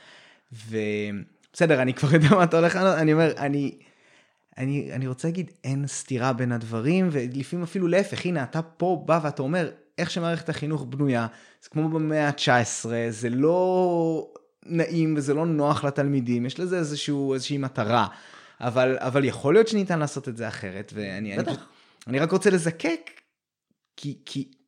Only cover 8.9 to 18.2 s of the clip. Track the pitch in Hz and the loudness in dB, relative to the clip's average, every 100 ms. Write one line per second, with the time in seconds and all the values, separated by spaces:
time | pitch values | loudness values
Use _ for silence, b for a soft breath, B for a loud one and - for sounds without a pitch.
8.9 | 170 147 165 151 143 135 180 160 - _ | -2 0 0 0 -4 -2 -2 -2 -6 _
9.9 | - 175 175 170 165 165 156 147 151 127 | -8 -6 -2 -2 -4 -4 -6 -4 -4 -6
10.9 | 135 143 120 113 B B B - 156 160 | -2 0 0 -2 B B B -8 -2 0
11.9 | 160 156 156 147 139 - 123 113 - 113 | 0 0 0 0 0 2 2 2 -4 -6
12.9 | 117 117 107 120 127 151 175 185 185 180 | -4 -4 -4 -4 2 2 4 2 2 2
13.9 | 170 165 156 - - - _ - 165 160 | 2 0 -2 -6 -16 -20 _ -4 -2 0
14.9 | 165 160 151 139 147 170 151 143 147 143 | 0 2 0 0 0 0 2 2 0 0
15.9 | 143 143 139 120 120 123 147 180 180 151 | 0 0 0 0 0 -2 -4 -4 -2 -2
16.9 | 143 - 143 139 131 123 143 131 131 107 | -4 -4 -2 -2 -2 -2 -4 -4 -2 2
17.9 | 117 95 B | 2 2 B